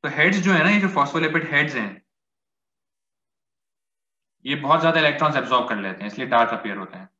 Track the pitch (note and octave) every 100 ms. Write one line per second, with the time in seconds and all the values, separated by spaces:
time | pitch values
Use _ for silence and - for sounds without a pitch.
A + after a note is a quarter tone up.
0 | D3 D3 E3 G3 F#3 F3 E3+ G#3 F#3+ D3+
1 | - E3 D#3 D#3+ D#3 C#3+ D3+ C3 G#2 -
2 | _ _ _ _ _ _ _ _ _ _
3 | _ _ _ _ _ _ _ _ _ _
4 | _ _ _ _ B2+ D3 C#3+ E3 E3 E3
5 | D3+ C#3+ D#3 C#3 A#2 B2+ B2 G#2+ F#2+ F#2
6 | G#2 - B2+ A#2+ A2+ A2+ G#2+ G2 F#2+ F#2
7 | F#2+